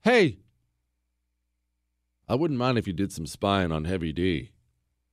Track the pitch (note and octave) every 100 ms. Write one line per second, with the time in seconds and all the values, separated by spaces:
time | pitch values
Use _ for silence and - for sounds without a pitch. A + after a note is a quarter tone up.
0 | A3 A#3+ D#3+ F#2+ _ _ _ _ _ _
1 | _ _ _ _ _ _ _ _ _ _
2 | _ _ - B2 E3 B2+ B2+ A#2+ G2 E2
3 | G2 - D2+ - G2+ G2 F2 D#2 D#2 F#2
4 | D#2+ D2 F#2 D2+ B1+ _ _ _ _ _
5 | _